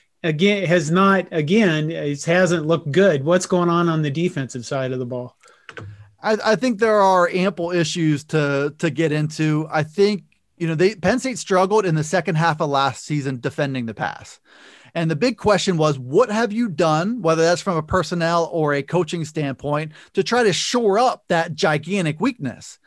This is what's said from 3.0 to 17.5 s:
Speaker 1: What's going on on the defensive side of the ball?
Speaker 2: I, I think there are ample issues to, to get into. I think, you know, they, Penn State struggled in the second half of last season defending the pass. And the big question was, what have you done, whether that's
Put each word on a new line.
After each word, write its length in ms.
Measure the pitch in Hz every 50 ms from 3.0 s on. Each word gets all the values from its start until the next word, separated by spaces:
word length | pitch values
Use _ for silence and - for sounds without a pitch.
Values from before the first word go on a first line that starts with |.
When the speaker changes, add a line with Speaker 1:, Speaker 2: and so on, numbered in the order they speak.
| 196 196 165 139 131
Speaker 1:
What's 220 | 151 175 180 180
going 240 | - 190 175 175 170
on 180 | 170 170 175 170
on 140 | 160 160 156
the 80 | 147
defensive 560 | 139 156 170 180 175 147 135 117 - 127 117
side 260 | - 147 135 131 127 131
of 60 | 127
the 80 | 127
ball? 280 | 120 127 123 123 123 - _ _ - _ _ _ - - - - - - - - _ _ _ -
Speaker 2:
I, 140 | 196 220 208 -
I 120 | 214 220
think 220 | 170 247 254 240 190
there 220 | 233 220 214 208
are 260 | 196 190 190 185 175 175
ample 400 | 170 185 180 196 185 - 170 170
issues 540 | 180 175 170 156 - 180 165 156 151 139 -
to, 500 | - - 156 147 143 143 139 143 143 - -
to 100 | - 165
get 220 | 135 123 165 156 147
into. 540 | 156 151 151 156 - 156 156 151 151 156 156
I 120 | - 156 151
think, 420 | 156 - - 202 202 208 190 - _ _ _ _ _ _
you 100 | - 175
know, 80 | 160 160
they, 220 | 151 180 196 220
Penn 240 | 190 160 180 226 254
State 180 | - 262 247 160
struggled 480 | - - 190 185 185 190 208 220 208
in 80 | 185 156
the 80 | 156 151
second 320 | 151 - 185 165 196 180
half 260 | 156 165 170 156 156
of 80 | 170 151
last 360 | 139 139 139 139 127 - -
season 340 | - 156 147 135 139 131 123
defending 480 | 117 139 127 - 147 139 135 131 120
the 80 | 113 107
pass. 460 | - 139 92 - - - - - - _ _ - - - - - - - - -
And 160 | - 165 165
the 60 | 160
big 220 | 147 - 262 233
question 400 | - - 214 208 180 - 202 185
was, 200 | 160 156 151 151
what 360 | 131 127 123 135 185 247 247 208
have 200 | 220 233 220 202
you 160 | 226 240 226
done, 540 | 165 135 175 160 156 156 170 202 240 254 180
whether 200 | 160 160 160 165
that's 200 | 165